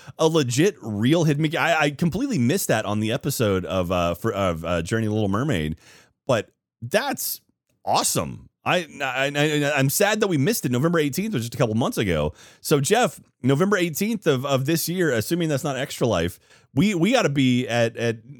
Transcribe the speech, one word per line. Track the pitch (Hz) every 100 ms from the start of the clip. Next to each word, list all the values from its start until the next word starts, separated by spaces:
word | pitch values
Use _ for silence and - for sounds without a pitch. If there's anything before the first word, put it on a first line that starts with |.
| - -
a | 160
legit | 160 127 120 190 -
real | 110 101 120 170
hidden | 160 143
Mickey, | 160 151
I, | 151 160
I | 151
completely | 143 170 185 277 180
missed | 120 196 -
that | 113
on | 101 104
the | 107
episode | 127 147 - 107 95
of, | 80 92 87
uh, | 90 87
for, | 87 117
of, | 98 95 80
uh, | 82 87
Journey | 85 113 110
of |
the |
Little | 107 101
Mermaid, | 101 151 98 78 - - - _ _ -
but | 117 - _ _ -
that's | 120 208 277 294 - - _ _ _ _ -
awesome. | 143 - - 73 55 - _ -
I, | 175 156 139
I, | 135 127 139
I, | 143 151 147 143 147
I'm | 135
sad | - 202 214
that | 208
we | 151
missed | 147 233 143
it. |
November | 123 160 170
eighteenth | 147 131 220
was | 143
just | 113
a | -
couple | 117 110
months | 147 -
ago. | 104 78 73 - - -
So | - 139
Jeff, | 143 214 220 - - -
November | 123 139 196 202
eighteenth | 175 151 208 226 165
of, | 131
of | 139 135 135
this | 165 -
year, | 180 165
assuming | 117 - 170 160
that's | 139
not | 151 131
Extra | 139 - 127
Life, | 90 85 - _ - _
we, | 131 202
we | 180 185
gotta | 254 185
be | 139 131 123 117
at, | 120 117 117
at, | 117 113 113